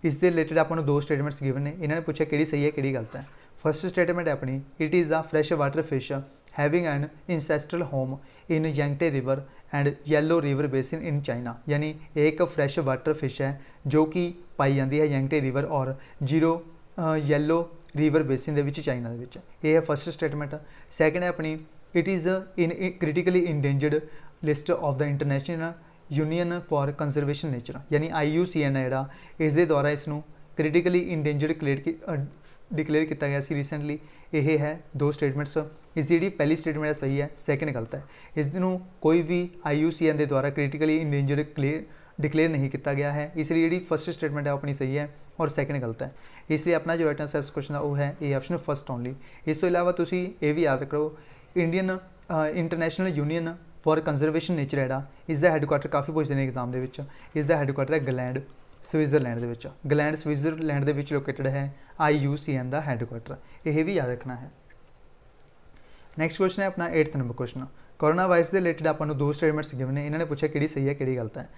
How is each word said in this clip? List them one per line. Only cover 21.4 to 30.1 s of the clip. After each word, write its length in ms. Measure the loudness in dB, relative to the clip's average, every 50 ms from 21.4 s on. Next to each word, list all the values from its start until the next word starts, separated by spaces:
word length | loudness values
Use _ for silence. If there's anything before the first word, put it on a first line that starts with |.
| -4 -6 -6 -6 -10 -16 -20 -20 -20 0 0 2
"It 60 | 2
is 200 | 2 0 0 2 0 0 0 -4 -6 0 0 0
in, 60 | 2
in 200 | 2 -2 -2 -4 -2 0 -2
critically 420 | 0 2 2 2 4 4 4 4
endangered 540 | 2 2 2 2 2 2 2 2 2 2 0 -2 -4 -14 -14 -14 -16 -14 -4 0 0
list 260 | 0 0 0 0 0
of 240 | 0 0 -2 0 0
the 100 | 0 0 0
International 580 | 0 0 0 0 0 -2 -4 -4 -4 -4 -6 -6 -10 -18 -20 -20 -20 -12 -4 0 0
Union 280 | 0 2 0 0 0 0
for 360 | -2 -4 -2 -2 0 0 0 0
Conservation 680 | -2 -2 -4 0 0 0 0 0 -2 -2 -4 -4 -4
Nature।" 260 | -4 -6 -10 -12 -12 -4 0
ਯਾਨੀ 180 | 0 2 2 0 0
ਆਈ 160 | 0 0 2
ਯੂ 140 | 2 2 2
ਸੀ 180 | 2 0 0
ਐਨ 140 | 2 2 2
ਹੈ 60 | 0
ਜਿਹੜਾ, 260 | 0 0 0 -2 -2 -4 -10 -18 -20 -20 -4 0
ਇਸ 140 | 0 4 4
ਦੇ 120 | 4 4
ਦੁਆਰਾ 240 | 4 4 4 4 2
ਇਸ 180 | 0 0 -4
ਨੂੰ 140 | -6